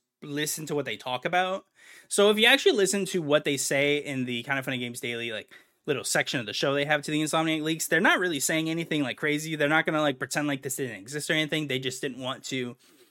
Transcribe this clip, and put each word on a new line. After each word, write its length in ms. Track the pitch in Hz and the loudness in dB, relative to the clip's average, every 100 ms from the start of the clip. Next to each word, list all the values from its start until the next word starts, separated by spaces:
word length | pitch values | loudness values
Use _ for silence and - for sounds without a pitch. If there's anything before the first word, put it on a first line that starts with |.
| _ _ | _ _
listen 440 | 151 143 151 - 147 | -8 -4 -4 -6 -4
to 80 | |
what 100 | 147 | -4
they 120 | 131 110 | -4 -6
talk 280 | 127 127 | -6 -4
about. 420 | 170 180 185 196 - _ - - - | 0 0 0 -2 -10 _ -20 -20 -4
So 220 | - 202 | 4 6
if 80 | 214 | 8
you 80 | 226 | 6
actually 260 | 277 403 | 6 4
listen 320 | 233 190 202 185 | 4 4 2 0
to 160 | 185 | -2
what 220 | 143 147 | 4 4
they 120 | 147 139 | 4 0
say 420 | - 139 143 147 | 0 2 2 2
in 260 | 147 131 | -2 -4
the 180 | 123 120 | -2 -4
Kinda 200 | 120 135 | -2 -4
Funny 160 | 135 127 | -2 -4
Games 220 | 123 120 | -4 -6
Daily, 320 | 120 117 117 | -6 -6 -6
like, 200 | 107 - - _ _ - | -8 -10 -20 _ _ -4
little 180 | 127 | -2
section 340 | - 151 143 135 | 0 0 0 -2
of 80 | 104 | -4
the 60 | |
show 220 | - 147 | -2 0
they 100 | 143 | 2
have 180 | 143 151 | 2 0
to 80 | 147 | 0
the 120 | 151 | -2
Insomniac 400 | 156 160 160 156 | 0 0 0 0
leaks, 240 | 156 160 - | -2 -2 2
they're 140 | 165 | 4
not 180 | 254 320 | 4 4
really 220 | 185 151 | 2 -2
saying 280 | - 160 160 | 0 0 0
anything, 340 | 165 160 156 | -2 -2 -2
like, 140 | 127 110 | -2 -2
crazy. 400 | 151 147 160 151 | -2 -2 -2 0
They're 120 | 147 | 2
not 180 | 160 165 | 4 2
gonna, 140 | 156 | 0
like, 180 | 147 131 | 0 -2
pretend 300 | 135 160 147 | -4 -2 -2
like 140 | 135 | -4
this 140 | 135 - | -6 -6
didn't 200 | 127 98 | -6 -8
exist 340 | 104 151 - | -10 -8 -2
or 40 | |
anything. 340 | 156 151 156 147 | -2 0 -2 -2
They 100 | 131 | -4
just 220 | 131 120 | -4 -6
didn't 200 | 143 123 | -8 -6
want 240 | 127 127 - | -8 -8 -6
to 300 | 131 123 120 _ _ _ | -6 -6 -10 _ _ _